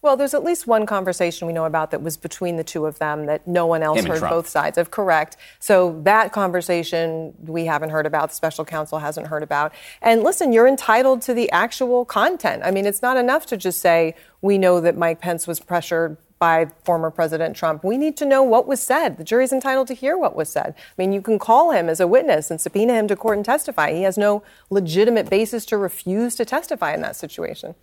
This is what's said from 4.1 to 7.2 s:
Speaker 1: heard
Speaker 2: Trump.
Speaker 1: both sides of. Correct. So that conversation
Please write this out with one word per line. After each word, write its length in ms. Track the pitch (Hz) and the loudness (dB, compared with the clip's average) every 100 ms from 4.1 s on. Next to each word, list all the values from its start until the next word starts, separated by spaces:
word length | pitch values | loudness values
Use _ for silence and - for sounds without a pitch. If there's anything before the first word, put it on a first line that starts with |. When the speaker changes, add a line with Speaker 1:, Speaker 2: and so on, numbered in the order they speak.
Speaker 1:
heard 60 | 165 | -2
Speaker 2:
Trump. 120 | 165 | 0
Speaker 1:
both 160 | 165 165 | -2 -2
sides 300 | 151 151 160 | -2 0 -2
of. 100 | 170 | -2
Correct. 480 | - 196 160 156 - - _ | -2 2 2 0 -10 -20 _
So 420 | - 196 180 160 156 | 2 4 4 2 4
that 260 | 214 214 | 4 4
conversation 1040 | 214 190 175 170 175 165 165 165 160 | 0 -2 -2 0 -2 0 -2 -2 -4